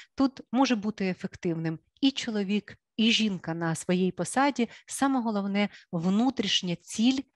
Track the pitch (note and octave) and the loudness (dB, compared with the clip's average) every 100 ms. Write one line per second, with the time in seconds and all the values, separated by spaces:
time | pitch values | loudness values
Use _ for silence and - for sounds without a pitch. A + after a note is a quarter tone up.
0 | - - C4+ - - A#3+ C4 A3+ G#3 - | -10 0 0 -2 -2 2 2 2 -2 -4
1 | F#3+ F3+ F#3+ - F3 D#3+ E3 D#3+ _ - | -4 -4 -8 -6 -4 -2 -4 -6 _ 0
2 | C4+ C4+ A#3+ G#3+ F#3+ G#3 - - _ - | 0 0 -4 -2 0 -2 -4 -18 _ 0
3 | A3+ G#3+ A3 F3+ - E3 E3 D#3+ - F3+ | 2 2 0 -2 -6 -4 -2 -2 0 2
4 | F#3 - E3+ B3+ C#4+ C#4 A3+ - - - | 2 -2 -2 2 2 0 -4 -6 -10 -2
5 | C#4 C4+ A3+ G3+ G3 G3 G3+ - - F3 | 0 2 0 -2 -2 0 -2 -4 -8 -2
6 | F3+ G3+ B3+ A#3+ G3 - F3+ E3+ - - | 2 2 2 0 0 0 -2 -6 -6 0
7 | A#3+ C4+ - | 2 2 -4